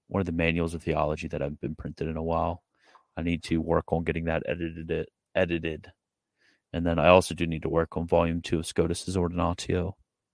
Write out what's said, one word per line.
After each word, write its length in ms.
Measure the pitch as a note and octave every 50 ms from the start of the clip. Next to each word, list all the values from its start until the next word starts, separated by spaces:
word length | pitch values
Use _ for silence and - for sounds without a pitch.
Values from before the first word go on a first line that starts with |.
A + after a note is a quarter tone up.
| _
one 140 | - F#2+ G2
of 40 | F#2
the 60 | E2+
manuals 420 | D#2+ E2+ E2 E2 E2 E2+ E2+ E2 E2+
of 80 | D#2+
theology 460 | - E2 D#2 D2+ D2+ D2+ D#2 - -
that 140 | D2+ - C#2+
haven't 180 | C#2+ D2 D2+ -
been 160 | - - D2+
printed 320 | - - D#2 - - D#2+
in 80 | D#2+ D#2+
a 80 | D#2 D#2+
while. 400 | E2 E2 E2 E2 E2 E2+ - _ _ _ _ _ - - - _ _ -
I 60 | D#2+ E2
need 200 | E2+ E2+ D#2+ -
to 140 | - E2+
work 340 | D#2+ E2 E2 E2 D#2+ - -
on 140 | E2 E2 E2
getting 180 | E2 D#2+ E2+ E2
that 180 | E2 D#2+ D#2 -
edited, 600 | - - F2 E2+ E2 E2 E2 E2 E2 E2 D#2+ D#2 - _ _ _ _ -
edited. 560 | F#2 F#2+ E2+ E2+ E2 D#2+ E2 D#2 - - - - _ _ _ _ _ _ _ _ _ _ _ _ _ _ _
And 140 | - E2+ E2+
then 140 | F2 E2 E2
I 100 | D2+ E2+
also 260 | F2+ F#2+ F2+ - E2
do 100 | D#2+ F2
need 180 | E2 D#2+ D#2 -
to 60 | D#2
work 280 | D#2 E2 E2 - -
on 100 | D#2+ E2+
volume 340 | E2+ F2 E2+ E2+ E2 E2 E2+
two 180 | - - F2 D#2+
of 60 | D#2+
Scotus's 520 | - - - E2+ E2+ E2+ - - - F#2
Ordinatio. 760 | F#2 F2 E2+ F2 F2 E2+ E2+ F2 - - - F2 F2+ E2+ F#2 - _ _ _ _ _ _ _